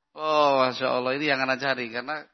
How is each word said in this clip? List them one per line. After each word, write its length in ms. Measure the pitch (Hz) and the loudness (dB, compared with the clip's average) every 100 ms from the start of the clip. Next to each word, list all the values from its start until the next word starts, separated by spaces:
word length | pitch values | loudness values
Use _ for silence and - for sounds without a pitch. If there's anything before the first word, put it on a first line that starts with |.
| _ | _
Oh, 500 | 151 156 151 147 135 | -6 0 4 4 4
Masya 220 | 127 120 127 | 2 0 -2
Allah. 280 | 127 127 135 | 0 -2 -2
Ini 160 | 151 | 0
yang 60 | 135 | 0
Ana 160 | 131 127 | 0 -2
cari. 320 | 139 127 117 | -2 -4 -4
Karena 320 | 117 123 151 151 | -8 -8 -10 -12